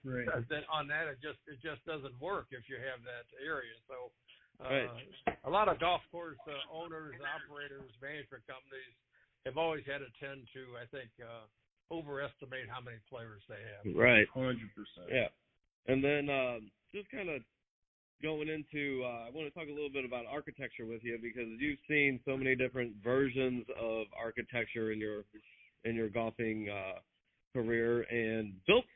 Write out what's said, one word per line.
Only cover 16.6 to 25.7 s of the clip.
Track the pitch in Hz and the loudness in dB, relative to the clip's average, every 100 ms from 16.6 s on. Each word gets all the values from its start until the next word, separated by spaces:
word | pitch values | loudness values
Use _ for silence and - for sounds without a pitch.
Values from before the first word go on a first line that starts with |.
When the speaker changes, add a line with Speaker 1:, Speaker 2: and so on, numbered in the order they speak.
| 107 - _ | -10 -18 _
Speaker 3:
just | 202 196 | -12 -10
kinda | 262 185 143 117 _ _ _ _ _ _ _ | -8 -6 -6 -10 _ _ _ _ _ _ _
going | 156 156 151 | -2 -2 -2
into, | 156 143 151 143 131 123 | -4 -4 -2 0 0 -2
uh, | 120 117 | -4 -8
I | |
wanna | 143 151 | -8 -8
talk | 175 151 | -6 -8
a | |
little | 147 147 | -4 -2
bit | 139 | -2
about | 127 123 113 | -2 -4 -4
architecture | 143 147 139 131 - 113 | -6 -6 -8 -8 -6 -8
with | 113 | -6
you, | 117 117 | -4 -4
because | 117 117 113 113 | -4 -6 -6 -2
you've | 147 139 - | -2 -2 2
seen | 151 139 123 - | 6 6 6 0
so | 135 | 2
many | 135 127 | 4 4
different | 127 127 120 104 | 4 0 -2 -2
versions | 110 131 139 123 131 123 113 131 | 4 6 6 4 2 0 -4 -4
of | 113 110 104 - | -2 -2 -4 -4
architecture | 113 123 110 123 110 117 110 | -6 -4 -4 -2 -2 0 0
in | 107 | 0
your, | 107 104 101 107 - - - | -2 -4 -8 -16 -20 -20 -20